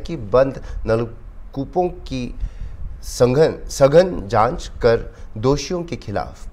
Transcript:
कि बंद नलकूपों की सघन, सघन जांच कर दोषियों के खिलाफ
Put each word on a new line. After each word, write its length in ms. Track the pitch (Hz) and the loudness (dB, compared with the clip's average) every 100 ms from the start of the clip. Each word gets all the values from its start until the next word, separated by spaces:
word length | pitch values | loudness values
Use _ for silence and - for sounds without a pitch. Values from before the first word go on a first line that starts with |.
कि 140 | - 165 | -6 -8
बंद 440 | 101 123 135 131 - - 110 | 0 4 4 0 -8 -6 0
नलकूपों 1000 | 113 117 117 - - - - 135 185 180 | 0 0 -6 -16 -16 -12 -8 -4 -2 -2
की 460 | 165 - 131 123 - - - - - - - | -4 -8 -8 -6 -6 -8 -8 -10 -8 -10 -10
सघन, 540 | - - 123 131 156 92 - | -8 2 4 6 4 2 -6
सघन 580 | - 135 156 185 175 98 | 4 6 8 6 2 0
जांच 440 | 110 113 135 - - | 2 2 0 -8 0
कर 300 | 120 117 107 - - - | 4 4 0 -12 -14 -2
दोषियों 460 | 120 143 - 180 | 0 0 0 -6
के 120 | 170 113 | -6 -8
खिलाफ 520 | - 98 - - - | -6 -6 -6 -10 -12